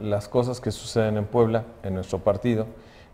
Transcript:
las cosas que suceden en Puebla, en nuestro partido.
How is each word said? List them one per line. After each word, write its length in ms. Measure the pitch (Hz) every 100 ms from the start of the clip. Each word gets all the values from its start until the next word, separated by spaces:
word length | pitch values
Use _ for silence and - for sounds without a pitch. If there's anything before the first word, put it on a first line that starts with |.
las 280 | 107 101 -
cosas 320 | 127 123 123
que 100 | 110
suceden 480 | - - 117 107 107
en 80 | 104
Puebla, 380 | 123 113 113 113 -
en 100 | 98
nuestro 260 | 95 92 95
partido. 440 | - 101 123 110 113 - - - -